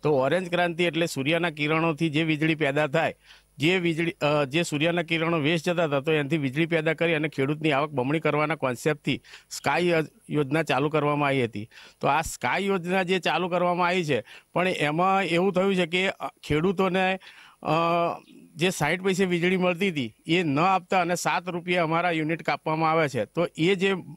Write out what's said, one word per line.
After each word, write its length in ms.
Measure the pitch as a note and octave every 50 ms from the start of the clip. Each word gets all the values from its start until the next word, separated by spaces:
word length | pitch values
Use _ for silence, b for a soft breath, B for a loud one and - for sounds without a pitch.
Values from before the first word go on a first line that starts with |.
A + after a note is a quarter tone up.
તો 100 | - D3
ઓરેન્જ 380 | D3+ C3 C3 C#3 D#3 F#3 F#3+ F3
ક્રાંતિ 340 | F3 F3 F3+ F3 E3+ D#3+ F3
એટલે 220 | E3+ D3 E3 E3+
સૂર્યના 440 | E3 - C3+ C3 C#3+ E3 E3+ F3 F3
કિરણોથી 600 | D3 D3+ D3 D3+ D#3+ D#3+ D#3+ E3 D#3+ C#3+ E3+ E3
જે 140 | C#3 D3+ E3
વીજળી 320 | D#3+ D#3 D3 D#3 D#3+ D#3+
પેદા 320 | D3+ D#3+ C#3 C#3 D3 D3+
થાય, 280 | D3 C3 D#3+ D#3 B2 - B B B B B B B _
જે 200 | - C3 E3 F#3
વીજળી, 340 | F#3+ E3+ E3+ E3 D3+ E3+ E3
અ, 340 | - _ D3+ D3 D3+ D3+ D3
જે 180 | C3 C3 E3+ E3+
સૂર્યના 400 | - - C#3+ D3+ E3+ E3+ F3 E3
કિરણો 360 | D#3+ E3 D#3+ D#3+ D#3+ E3+ E3
વેસ્ટ 300 | C#3 D3 F3 E3 - F#3
જતા 140 | F3 E3 E3+
હતા, 160 | D3+ C#3+ C#3
તો 120 | C3+ D#3+
એનાથી 260 | D#3+ D3+ C#3+ C3+ D#3
વીજળી 280 | D#3+ C#3 C3+ B2 D3+ E3+
પેદા 280 | D#3+ E3+ D#3+ D#3 E3 D#3+
કરી 200 | - E3 E3+ E3
અને 140 | D3+ D#3
ખેડૂતની 440 | D#3 - - C3+ C3+ D#3 D3+ D#3 D#3+
આવક 180 | C#3+ C3 D3 D3+
બમણી 300 | D3+ C3 B2 C3+ D3 E3
કરવાના 360 | D3+ D#3 C#3+ D3 D3+ D3+ D#3+
કોન્સેપ્ટથી 680 | D3 - C3 B2 - - D#3+ D3+ D3+ _ - F#3+ - B B B B B B
સ્કાય 320 | - - - C#3 C#3+ E3
યો-, 220 | F3+ F3 E3+ D#3+ D#3 - _ - _ -
યોજના 340 | D3+ D3 D3 C3 C#3+ D#3+ E3
ચાલુ 260 | - C#3+ B2+ C#3+ D#3
કરવામાં 380 | D3+ D3+ D3 D3 D3 D3 D3
આવી 160 | C#3 C#3 C3+ B2
હતી. 260 | A2 - G#2 G#2 B B B B B B B
તો 80 | -
આ 140 | D3 C#3 D#3
સ્કાય 400 | D#3+ - - - - B2 C3+ F3
યોજના 420 | G3+ G3 G3 F#3+ E3 F3 F#3 F#3+ F#3+
જે 160 | E3+ F#3+ F#3
ચાલુ 300 | - F3+ D3+ D#3+ F3+ F3+
કરવામાં 380 | F3 F3 F3+ F3 F3 E3+ F3+
આવી 180 | F3 F3+ F#3+ F3
છે, 180 | D3 C#3 A2 - B B B B B _
પણ 140 | D#3 F3+
એમાં 560 | F#3 F3+ - D3+ D3 D3+ D#3+ F3+ F#3+ F#3+ G3 G3
એવું 300 | D#3+ E3+ E3+ F3+ G3+ F3
થયું 220 | F3+ F#3+ G3 G3
છે 100 | F3+ F3+
કે, 240 | D#3 E3+ F#3 F#3+ G3
અ, 180 | - - - C3+ _ _ -
ખેડૂતોને, 760 | - D3 D3+ D#3+ G3 G3 E3+ F#3+ F#3+ F3 F#3+ F#3+ F#3 F#3+ F#3 B B B B B B B B
અ, 80 | - - D#3 E3 E3 E3+ E3+ E3+ E3+ E3+ G#2 - - - - - - - _
જે 140 | E3 D#3 F#3
સાઈઠ 320 | F3+ - E3 D3 E3+ F#3
પૈસે 240 | F#3 G3 F#3+ E3 G3
વીજળી 320 | F#3 F3+ E3+ D#3+ F3+ F#3+
મળતી 340 | F#3 F3+ F3+ F3+ E3 G3 G3
હતી 240 | E3 D3 B2 A2 - _ _
એ 160 | - E3 F3+ F3+
ન 160 | D#3 C3+ C#3+
આપતા 420 | E3 F#3+ F#3+ F#3 F3 _ G3 F#3+
અને 140 | F3 E3 F3+
સાત 340 | - - D#3+ D3+ F#3 F3 F3+
રૂપિયા 340 | E3+ F3+ E3 F3+ F3+ F3+ E3+
અમારા 280 | D#3 D#3+ E3 E3+ F3+
યુનિટ 320 | E3+ D#3+ D#3 D3+ E3 D#3+ -
કાપવામાં 480 | - D3 C#3 _ D#3+ D#3 D#3+ E3 D#3+
આવે 180 | D#3+ E3 D#3+ C#3+
છે. 160 | B2 A#2+ G#2
તો 220 | - _ E3 F3 - _
એ 180 | - D#3 F3+ G3+
જે 160 | F3+ F#3 G3 G3 F3+ - - D3